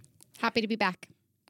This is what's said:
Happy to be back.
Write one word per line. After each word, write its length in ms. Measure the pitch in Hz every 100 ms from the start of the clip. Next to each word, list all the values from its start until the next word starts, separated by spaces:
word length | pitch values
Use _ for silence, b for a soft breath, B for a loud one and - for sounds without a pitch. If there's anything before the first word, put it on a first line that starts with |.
| - _ _ -
Happy 220 | 226 240
to 60 | 214
be 80 | 220
back. 320 | 190 180 - _ _ _